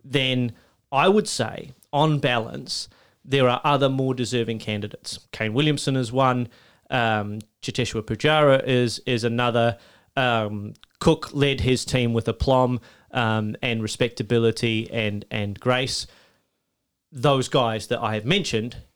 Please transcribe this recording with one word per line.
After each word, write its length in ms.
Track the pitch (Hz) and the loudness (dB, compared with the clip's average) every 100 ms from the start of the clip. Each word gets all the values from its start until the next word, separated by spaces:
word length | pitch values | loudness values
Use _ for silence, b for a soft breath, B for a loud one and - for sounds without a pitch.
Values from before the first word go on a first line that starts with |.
then 480 | 135 135 131 127 123 b b b _ | -2 -2 0 0 -2 b b b _
I 160 | 139 175 | 2 4
would 200 | 208 - | 4 0
say, 440 | - 110 - - - _ | -4 -6 -6 -14 -20 _
on 260 | 143 156 147 | 2 2 2
balance, 680 | 131 120 113 135 131 - - b b b | 0 0 -2 -10 -8 -10 -10 b b b
there 240 | - 139 123 | -2 2 4
are 120 | 123 | 2
other 240 | 147 143 135 | 2 2 2
more 260 | 135 131 | 2 -2
deserving 440 | 123 110 120 117 113 | -2 -2 -2 -2 -4
candidates. 600 | - 104 101 - - - _ | -4 -4 -6 -10 -12 -14 _
Kane 220 | - 110 | -6 -2
Williamson 420 | 117 151 147 - 131 | 2 2 0 0 -2
is 160 | 117 | 0
one. 360 | 127 131 123 117 b b b _ | 2 2 2 -4 b b b _
Um, 480 | 127 117 110 104 107 - _ | 0 0 0 -2 -8 -12 _
Cheteshwar 400 | - - 117 113 | -6 -4 -4 -4
Pujara 600 | - 110 147 156 147 135 135 | -6 -2 2 4 6 4 2
is, 340 | 123 120 - - | 2 0 -2 -4
is 180 | 120 | -2
another. 540 | 117 117 120 117 117 113 b b b - | 0 0 0 2 2 0 b b b -2
Um, 580 | 127 113 107 104 104 - - _ | 0 0 -2 -6 -10 -14 -20 _
Cook 340 | - 156 - | 2 2 -2
led 260 | 143 139 123 | 0 0 2
his 240 | 120 127 | 2 0
team 300 | - 131 120 | 0 0 2
with 140 | 117 113 | 0 -2
aplomb, 520 | 110 - 131 127 123 B B B | -2 2 4 4 0 B B B
um, 460 | 127 113 110 107 110 | -2 0 0 -2 -4
and 220 | 131 113 | -4 -2
respectability 1040 | 107 - 123 - 104 117 113 110 117 110 110 | -4 -2 -2 -2 0 2 2 2 0 0 -2
and, 340 | 117 107 101 - | -4 -2 -4 -6
and 280 | 110 101 98 | -6 -6 -4
grace. 460 | 131 123 131 - - b b b b _ _ _ _ _ _ | 0 0 0 -6 -10 b b b b _ _ _ _ _ _
Those 360 | 135 147 135 123 | -2 2 2 2
guys 400 | 147 117 110 - | 0 0 -2 -4
that 120 | 120 | -4
I 140 | 110 | -2
have 100 | 110 | -2
mentioned 520 | 113 196 165 113 117 - - | 0 -2 0 -4 -4 -10 -20